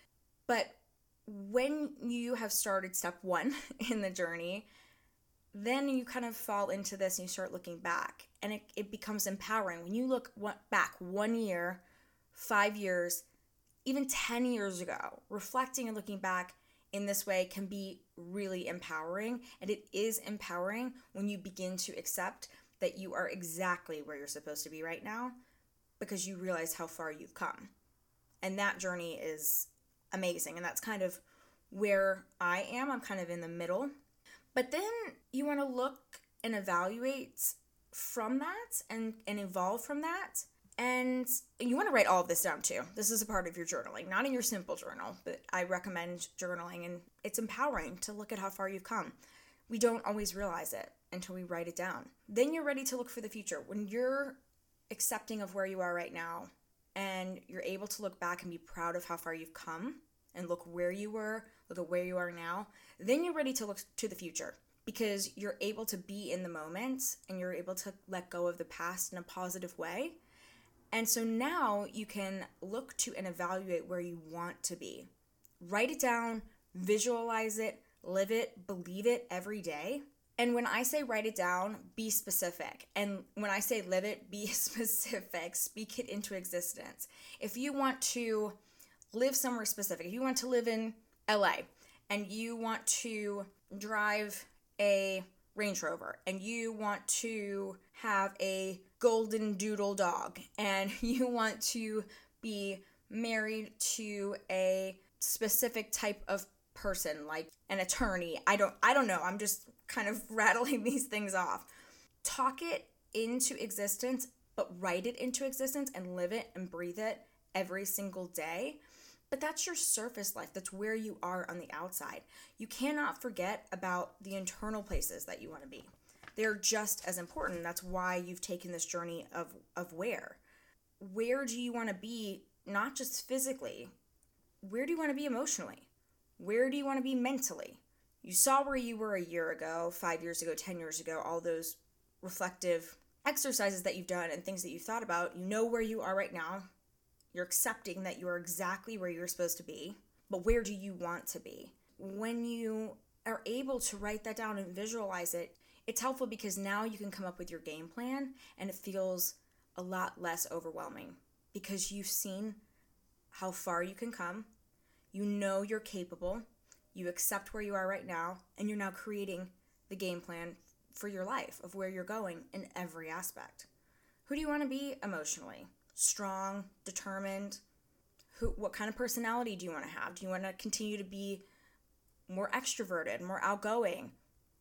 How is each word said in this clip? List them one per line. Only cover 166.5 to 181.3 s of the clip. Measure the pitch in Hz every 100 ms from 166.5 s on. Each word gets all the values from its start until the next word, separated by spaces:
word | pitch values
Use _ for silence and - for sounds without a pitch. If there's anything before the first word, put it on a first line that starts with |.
| _ _ - _
You | 185 175
accept | 180 - 202 -
where | 214
you | 208
are | 196 190
right | 196 185
now, | 165 170 185 - -
and | 208
you're | 208
now | 196
creating | 190 220 208 196 175 185 - _ _ -
the | 190
game | 185 175
plan | 175 170 170 - - _ _
for | - 208
your | 190
life | 190 254 - -
of | 175
where | 196 190
you're | 190
going | 180 220 190 165 -
in | 196 - -
every | 175 165 160
aspect. | 170 175 - - - - _ _ _ _ _
Who | - 285
do |
you | 302
wanna | 294 277
be | 269 277 262
emotionally? | 202 170 151 - 98 - - - _
Strong, | - - - 196 190 196 202 190 -
determined? | - 185 196 196 196 196 202 - - _ _ _ _ _ _ -
Who, | -
what | - 214
kind | - 214
of | 214
personality | 247 240 226 240 233 185
do | 175
you |
wanna | 151 -
have? | - -
Do | 180
you | 190
wanna | 185 190
continue | 185 220 - 214 208
to |
be | 190 196 196